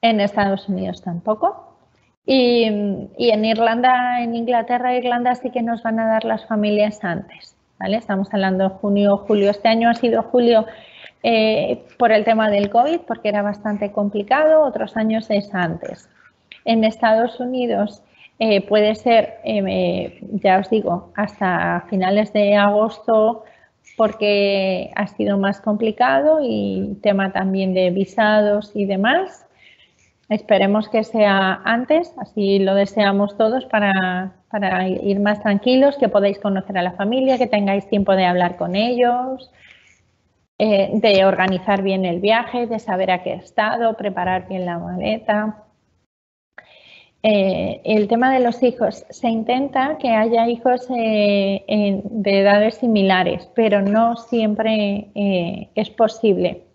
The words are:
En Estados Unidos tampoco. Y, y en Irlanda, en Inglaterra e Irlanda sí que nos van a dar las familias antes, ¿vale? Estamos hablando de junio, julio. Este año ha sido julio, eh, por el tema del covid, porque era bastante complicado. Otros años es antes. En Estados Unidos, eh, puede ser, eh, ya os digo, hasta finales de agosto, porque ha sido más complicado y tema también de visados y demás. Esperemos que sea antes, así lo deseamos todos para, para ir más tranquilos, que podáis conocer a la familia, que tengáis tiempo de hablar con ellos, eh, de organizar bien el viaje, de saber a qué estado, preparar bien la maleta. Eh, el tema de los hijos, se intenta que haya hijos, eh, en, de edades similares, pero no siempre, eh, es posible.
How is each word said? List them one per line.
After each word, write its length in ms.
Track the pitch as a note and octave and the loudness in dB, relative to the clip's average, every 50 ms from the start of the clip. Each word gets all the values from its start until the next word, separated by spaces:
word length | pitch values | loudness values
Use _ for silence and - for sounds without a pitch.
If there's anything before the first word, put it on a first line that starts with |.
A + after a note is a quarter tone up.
En 200 | - A3+ A3+ G#3+ | 2 2 2 2
Estados 480 | G3+ G3+ G3+ - G3+ G3 G3 F#3+ - - | 0 -2 0 0 0 0 -2 -4 -4 -6
Unidos 320 | G3 F#3 F#3 F#3 F3 - | -6 -4 -4 -6 -8 -8
tampoco. 760 | - F#3 E3+ E3+ - - G#3+ G#3+ - F#4 G#4 - - - _ _ _ _ _ _ _ _ _ _ _ | -10 -10 -10 -8 -4 -4 -4 -2 -2 -4 -4 -6 -18 -20 _ _ _ _ _ _ _ _ _ _ _
Y, 420 | - C4 C4 B3 A#3+ A#3+ A#3 A3+ A3 G#3+ G#3 G#3 G3+ G3 F#3 - - - - | 0 2 2 4 4 2 2 2 0 0 -2 -2 -4 -4 -6 -8 -14 -8 -2
y 140 | - A#3+ | 0 2
en 120 | A3 G#3+ G#3+ | 2 2 2
Irlanda, 760 | A3 A3+ A3 A#3 A3+ A3+ A#3 B3 B3+ B3+ B3 B3 B3 B3 B3 | 0 0 2 2 0 0 2 2 2 2 2 0 -2 -2 -4
en 140 | A#3+ A#3 A#3 | -4 -4 -6
Inglaterra 580 | A#3 A#3 A3+ B3 A#3 A3 A3+ B3 B3 B3 B3+ B3 | -6 -4 -2 -2 -2 0 -2 -4 -2 -2 -2 -2
e 60 | B3+ | -2
Irlanda 360 | A#3+ B3 A#3+ A#3+ A#3+ B3 B3 | -2 -2 -2 0 0 -2 -2
sí 140 | B3 - B3+ | -2 -4 -6
que 120 | - - | -4 -4
nos 220 | A#3 A3+ A#3 A3 - | -4 -4 -4 -4 -4
van 160 | A#3 A3 A3+ | -4 -2 -2
a 80 | A3+ A3 | 0 0
dar 160 | A3 A3 A3 | 0 0 0
las 220 | A3+ A3 G#3 - | -2 -4 -4 -4
familias 580 | - A3+ G#3+ G#3 G#3 G#3 G#3 G#3 G#3+ G#3+ - - | -4 -2 -2 0 0 2 2 0 0 -2 -6 -6
antes, 540 | F3+ E3+ - - - - - - - _ _ _ _ _ _ | -6 -6 -6 -8 -14 -18 -20 -20 -20 _ _ _ _ _ _
¿vale? 180 | F#3+ F#3+ G3+ A3+ | -6 -4 -4 -4
Estamos 360 | A3+ - G3+ F#3+ G3+ - - | -4 -4 -4 -4 -4 -2 -2
hablando 320 | G3+ F#3+ F#3+ F#3+ F#3 F#3+ | -2 0 0 0 0 0
de 100 | F#3+ F#3+ | -2 -2
junio, 420 | - - G#3 G3+ G3+ G3+ G3+ G3+ G3 | -4 -2 0 0 2 4 2 2 0
julio. 320 | G3+ - A3 G#3 G3 G3+ | 0 0 0 2 2 2
Este 180 | G3+ G3+ - A3+ | 0 0 0 0
año 220 | A3 A3+ A3+ A#3 | 2 4 2 2
ha 60 | A#3 | 2
sido 280 | A#3 - A#3+ A3+ A3+ A3+ | 2 0 0 0 0 -2
julio, 420 | - - B3 A#3+ A#3 A#3 A3 G#3+ - - - - - - - - - _ _ - | 0 2 2 4 6 4 4 2 0 -10 -20 -20 -20 -20 -20 -20 -20 _ _ -2
eh, 600 | A3+ A#3 A3 A3 A3 A3 - - - - - - - - _ | 0 2 2 2 2 2 0 0 -2 -4 -6 -6 -20 -4 _
por 160 | B3 A3+ A3 | 2 4 4
el 100 | G#3+ G#3+ | 4 4
tema 260 | A#3 A3+ A3 A3 G#3+ | 2 2 2 2 2
del 200 | G#3 G3+ G3+ G3+ | 2 2 0 2
covid, 300 | G#3 A#3 B3 D4 E4 F4 - - | 2 2 2 2 0 -4 -4 -8
porque 220 | A#3 A3+ - G#3+ | -10 -6 -4 -2
era 120 | G3+ G#3 | -2 -2
bastante 500 | G3+ G#3 G3+ G#3 - A3 G#3 G3+ G#3+ G3+ | -2 -4 -6 -6 -6 -6 -4 -4 -6 -6
complicado. 720 | G#3 - G#3 G3+ - G#3 G3+ G3+ C4 C#4+ D#4 D#4 D#4+ D#4 | -4 -4 -4 -2 -2 -4 -2 0 0 2 4 4 4 4
Otros 340 | D4+ C4+ - A#3+ A3 G#3+ - | 4 2 0 -4 -8 -6 -4
años 340 | A3+ A3 A3 A3 A3 A3 - | -2 -2 0 0 -2 -2 -2
es 240 | G#3+ G3+ G3+ G3+ - | -2 -2 -2 -4 -4
antes. 540 | F#3 F3 E3 E3 D#3+ - - - - - _ _ _ _ - _ _ _ _ - - _ | -4 -2 -2 -4 -8 -10 -14 -14 -16 -18 _ _ _ _ -20 _ _ _ _ -20 -10 _
En 200 | - A3+ A3+ A3 | 0 0 2 2
Estados 540 | A3 A3 - - A3+ A3 A3 A#3 A#3+ - - | 0 0 0 2 2 2 2 2 -2 -4 -8
Unidos, 640 | B3+ B3 B3+ B3+ B3 A#3 G#3+ G3 G3+ G#3 - - _ _ _ _ - - _ _ | -8 -6 -4 -4 -2 -2 -2 -2 -2 -4 -6 -14 _ _ _ _ -20 -20 _ _
eh, 240 | A3+ A3 G#3 G3 | 0 2 2 2
puede 340 | F#3+ - G#3 G#3+ G#3 G#3 A3 | 2 2 2 2 4 2 0
ser, 440 | G#3+ - B3 A#3 A3+ - - - - - | 0 0 2 4 4 2 0 -6 -10 -8
eh, 760 | - G#3+ G3+ G3 F#3+ F#3+ F#3 F3+ F3 F3 F3+ F3 - - - - - | -4 -2 -2 -2 -2 -2 0 0 0 -2 -4 -6 -8 -10 -14 -14 -8
ya 280 | A3 G3 - G3+ F#3 F#3+ | -8 -2 2 2 2 2
os 100 | G3 - | 2 0
digo, 420 | A3+ A3 G3 - E3+ F3 - - - | -2 -2 0 -2 -4 -4 -6 -12 -6
hasta 680 | - G#3 G3+ - - G#3 F#3 F3+ E3+ E3+ F3 E3+ F3 F3 - | -6 -6 -6 -4 -4 -4 -2 -2 -2 -2 -2 -2 -4 -6 -4
finales 420 | - F#3+ F#3 F#3 G3 G#3 G#3+ G#3 | -4 -2 0 0 2 0 0 0
de 240 | - G#3+ G#3 G3+ G#3 | 0 0 2 4 4
agosto, 880 | G#3 G3+ G3+ G3+ G#3 G#3+ A3+ A3 - - - A3+ A3 G#3+ A3 A#3 A3+ - - _ _ _ _ _ _ _ - - - | 4 4 4 4 2 0 0 -2 -8 -2 0 2 4 4 2 0 -4 -12 -20 _ _ _ _ _ _ _ -20 -2 0
porque 960 | A3+ G#3 G#3+ - G#3+ G#3 G#3 G3+ G3+ G3+ G3+ G3 F#3+ F#3+ F#3+ F#3 - - - | 0 0 0 -2 -2 0 2 2 2 2 0 0 0 -2 -2 -4 -6 -8 -6
ha 120 | - G3+ - | -6 -6 -6
sido 300 | - - G#3+ G3+ G3+ G3+ | -4 -4 -2 -2 0 0
más 220 | G3 G3 G3 - | 0 -2 -2 -2
complicado 800 | - A3 G#3 G#3 A3+ G#3+ G#3+ - B3 B3+ C4+ C4+ C#4+ D4+ D#4 D#4 | -4 -4 -2 -2 -2 -4 0 0 0 2 2 2 4 2 2 2
y 560 | D4 B3 A3 G#3+ G3+ G3+ F#3+ F#3+ F#3+ G#3 G3+ G3 | 0 -2 -2 -4 -4 -4 -4 -4 -6 -6 -8 -4
tema 320 | - G#3 G3 G3+ G3 F#3+ F#3+ | -2 0 0 0 0 -2 -2
también 400 | F#3+ F#3+ F#3+ F#3+ F#3+ F#3+ F#3+ F#3 | -2 -2 -2 -2 -2 -2 0 0
de 160 | F#3 F#3 F3+ | 0 0 0
visados 840 | F3+ G3 G3 F#3 - - A3 G#3 G#3+ G#3+ G#3 G#3 G#3 G#3 G#3 - - | 0 0 -4 -4 0 0 2 2 4 4 4 2 0 0 -2 -6 -6
y 100 | G#3+ G3+ | -4 -4
demás. 600 | G3 G3 F#3+ G3 A3+ C4+ F4 F#4+ F4+ - - _ _ _ _ _ - _ _ _ _ _ _ _ _ _ _ _ _ | -2 -2 0 0 2 2 0 -2 -4 -10 -18 _ _ _ _ _ -20 _ _ _ _ _ _ _ _ _ _ _ _
Esperemos 600 | G#3+ G#3+ - - G#3+ F#3+ G3 G3 G3+ G#3+ G#3+ - | -4 -4 0 2 2 2 4 2 2 0 -2 -2
que 140 | - A3+ A3 | -2 -2 -2
sea 560 | A3 - A3+ G#3+ G3+ G3 G3 F#3+ F#3+ F#3 - - | -2 0 2 2 4 4 2 2 0 -2 -2 -2
antes, 480 | - A#3 A#3 B3+ - D#4 D#4+ F4 E4+ - - | -2 -2 -2 0 0 0 0 0 -2 -10 -16
así 400 | - - _ G#3+ G3+ G3 G3 G3 | -16 -10 _ -2 0 2 2 2
lo 160 | G3 F#3+ G3 | 2 2 2
deseamos 600 | G3 G3+ G3 - A3 G#3 G3 G3 G3+ G3+ G3+ - | 2 0 0 0 0 0 2 2 0 0 -2 0
todos 300 | - A3+ A3 A#3 C4 B3+ | 0 0 0 0 -2 -4
para, 720 | - - G#3+ G#3 G3+ F#3+ F#3+ F#3 F#3 F3+ F3+ F#3 F#3+ - _ _ _ | -2 -2 0 2 2 2 0 0 -2 -4 -4 -6 -8 -12 _ _ _
para 360 | - G#3+ G3 F#3 F#3 F#3 F#3 F#3 | -6 -4 -2 -2 -2 -2 -2 -2
ir 320 | F#3 - - G3+ G3+ G3 | -4 -4 -2 -2 -2 0
más 220 | G3+ G#3 G#3 G#3 | 0 0 -2 0
tranquilos, 560 | - - G3 G3+ - B3 B3+ C4 C4+ C#4+ C#4 C#4 | 0 0 0 0 2 2 4 6 4 4 4 2
que 100 | B3+ G#3+ | -2 2
podáis 300 | G#3+ G#3 G3 G3+ G3 - | 2 2 2 2 0 -2
conocer 400 | - G3+ G3 F#3+ F#3+ - G3 F#3 | -4 -4 -2 -2 -4 -4 -4 -2
a 60 | F3 | -2
la 80 | F3+ | -2
familia, 480 | F3+ F3+ G3+ G3+ A#3+ C4 C4 C4 C4 A#3+ | -4 -4 -4 -2 -2 0 0 0 2 0
que 80 | B3 A3+ | 0 0
tengáis 420 | - G#3 G3+ G3 G3 G3+ G3 - | 0 -2 0 0 -2 -2 -2 -2
tiempo 260 | - G3+ G3 G3 G3 | -2 0 2 2 2
de 100 | F#3+ F#3 | 2 2
hablar 300 | F3+ F3+ F3+ F3 F3 F3 | 2 2 2 0 0 -2
con 200 | - F3 F3 F3+ | -4 -8 -4 -2
ellos, 760 | G3 A3 A#3+ B3+ A#3+ B3 A#3+ A#3+ B3 B3+ C4 C4 C4 - _ _ _ _ - - _ _ _ _ _ _ _ _ _ _ _ _ _ _ _ _ _ | -2 -2 -2 0 2 2 2 2 -2 -4 -6 -10 -12 -14 _ _ _ _ -20 -20 _ _ _ _ _ _ _ _ _ _ _ _ _ _ _ _ _
eh, 320 | G#3 A3 G#3 G3 G3 - - | 0 2 2 2 0 0 -2
de 320 | G#3+ G3 A3+ G3+ F#3+ F#3+ | 0 2 4 4 4 4
organizar 560 | G3 F#3+ F#3 F#3 F#3 F#3+ F3+ F#3 - G3+ G3 | 4 2 2 0 -2 -2 -4 -2 -2 -2 0
bien 240 | F#3+ G3 F#3+ F#3+ F#3+ | 0 -2 -2 -2 -2
el 140 | F3+ E3+ F3 | -2 -4 -2
viaje, 480 | F#3 G3+ A3 A3+ A#3+ A#3 - B3 A#3+ A3 | 0 0 0 0 0 -4 -6 -6 -6 -4
de 100 | A3+ G#3+ | -6 -8
saber 320 | - - F#3+ F#3 F#3+ F#3 | -6 -6 -4 -2 0 -2
a 140 | F#3 F3+ F3+ | -2 -2 -2
qué 100 | F3+ - | -8 -10
estado, 640 | F3 - - _ - G#3+ A3 A3+ A3+ A#3 A3+ A3 A3 | -10 -12 -8 _ -2 -2 0 -2 0 -2 -2 -2 -2
preparar 500 | G#3 G3+ F#3+ F3+ F3+ F#3 F#3 F#3 F#3 - | -6 -6 -6 -4 -4 -2 -4 -4 -6 -8
bien 200 | F#3+ F#3 F3+ F3 | -8 -8 -6 -6
la 100 | F3 E3+ | -8 -8
maleta. 840 | F3 F3 F3+ F#3 G3+ G#3+ G#3+ A3 A3 - G#3 G#3 G#3+ A3 G#3+ - - _ _ _ _ _ _ _ _ _ _ _ _ _ _ _ _ _ _ - _ _ _ - _ - - - _ _ _ _ - | -8 -8 -8 -6 -4 -4 -4 -4 -2 -2 -2 -2 -2 -4 -8 -12 -18 _ _ _ _ _ _ _ _ _ _ _ _ _ _ _ _ _ _ -20 _ _ _ -20 _ -20 -20 -20 _ _ _ _ 0
Eh, 580 | A3 G#3+ G3+ F#3+ F#3+ F#3 - F#3 F#3+ - - - | 2 2 2 2 0 -2 -2 -4 -6 -8 -8 -4
el 240 | - G#3+ G#3+ G#3+ G3+ | -2 0 0 0 0
tema 240 | A#3 A3+ B3 C4 | 0 0 2 2
de 100 | C4+ C4 | 2 2
los 200 | B3 A#3+ A3+ - | 0 0 0 0
hijos, 460 | - B3 A#3+ - A3+ F#3+ - - - _ | 0 0 0 0 -4 -4 -4 -6 -18 _
se 200 | - - - A#3 | -16 -8 -4 -4
intenta 680 | A3+ A3 A3 - A#3+ B3+ C#4 C#4 C4+ C4+ C4 C#4 D#4 D4+ | -4 -2 -2 -2 -2 -2 -4 -4 -2 -2 -2 -2 -4 -4
que 120 | - B3+ | -2 0
haya 380 | A3+ G#3+ A3 A3+ A3+ A3+ A3+ A#3 | 0 2 2 2 2 0 2 0
hijos, 400 | A#3+ A#3 - B3+ B3 B3 B3+ B3+ B3+ | -2 0 0 0 0 0 -2 -6 -6
eh, 680 | A#3+ A3+ A3 A3 G#3+ G#3 G#3 G3+ G3+ G3 G3 G3 G3 - - | -4 -2 -2 0 2 2 2 2 2 0 0 -2 -4 -4 -2
en, 360 | G#3+ G#3+ G#3 G3+ G3 F#3 - G3+ - A3+ | -2 0 0 0 -2 -4 -6 -8 -6 -4
de 200 | G3 G3+ G3 G3 | -2 0 2 4
edades 340 | G3 G3+ G3+ G#3 G#3 A3 - | 4 4 4 4 4 2 0
similares, 760 | - - A#3+ A3 G#3 G3 F#3+ F#3+ F#3 F#3 F#3 - F3 - - _ | -2 -2 0 2 2 2 2 2 2 2 0 -2 -6 -8 -8 _
pero 260 | - A3+ G#3+ G3+ G3+ | 0 2 2 2 0
no 340 | G3 G3 G3+ A3 A3+ A#3 A#3+ | 0 0 0 2 2 0 -2
siempre, 960 | A#3 - - - A#3 A3 G#3+ G#3 G#3+ A3 A3 A3 G#3+ G#3 G3+ G3+ G3+ G#3 - _ | -4 -8 -6 -4 -2 -2 -2 -2 -2 -2 -2 0 0 -2 -2 -4 -6 -8 -10 _
eh, 540 | G#3+ G3+ G3+ G3 F3+ E3+ E3+ - - - - _ | -4 -2 0 0 0 -2 -4 -6 -10 -12 -8 _
es 160 | - G#3+ G#3+ | -6 -6 -6
posible. 760 | - - A#3 A3 A3 - - A3 F#3+ F3+ F3+ F3 - - - _ _ | 0 0 0 0 0 0 2 2 2 2 0 -2 -4 -6 -16 _ _